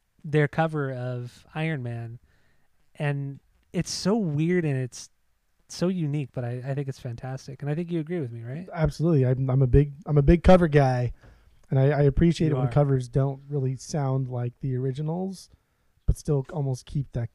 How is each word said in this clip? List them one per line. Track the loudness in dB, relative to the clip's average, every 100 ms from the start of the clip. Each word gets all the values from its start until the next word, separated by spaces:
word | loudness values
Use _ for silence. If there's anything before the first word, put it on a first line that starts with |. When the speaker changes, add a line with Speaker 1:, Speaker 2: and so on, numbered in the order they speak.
| _ _
Speaker 1:
their | -2 2 2
cover | 0 -2 -2 -6
of | -6 -6 -8 -10 -16 _
Iron | -6 -4 -4
Man, | -6 -8 -12 -16 _ _ _ _ _ _ _
and | -4 -2 -2 -6 -12 _ _ _
it's | -6 -4
so | -4 0 0
weird | 0 0 0 0
and | 0 -2
it's | -6 -10 -20 _ _ _ _ _ _
so | -4 -2
unique, | -2 -4 -4 -6
but | -8
I, | -8 -8 -6
I |
think | -6 -6
it's | -10
fantastic, | -12 -12 -12 -12 -14 -10
and | -6
I |
think | -6 -4
you | -6
agree | -4 -6
with | -8
me, | -10
right? | -12 -12 -10
Speaker 2:
Absolutely. | -2 -2 0 2 4
I'm, | 4 2 2
I'm | 2
a | 6
big, | 4 4 -4 0
I'm | 2
a |
big | 6 6
cover | 8 8 8
guy, | 4 4 2 -2 -6 -20 -20 _ _ -2
and | 2
I, | 4
I | 4
appreciate | 2 4 2 4 0
Speaker 1:
You |
Speaker 2:
it | 0
when | 0
Speaker 1:
are. |
Speaker 2:
covers | 2 2 2 0
don't | -2 -2 -4 -6
really | -4 -4 -6
sound | -6 -4 -2 -2 -4
like | -6 -6 -6
the | -6 -4
originals, | -4 -4 -6 -6 -8 -10 -20 _ _ _ _ _ -2
but | -2
still | 0 -2 -2
almost | -6 -4 -6 -6
keep | -8 -6
that | -6 -8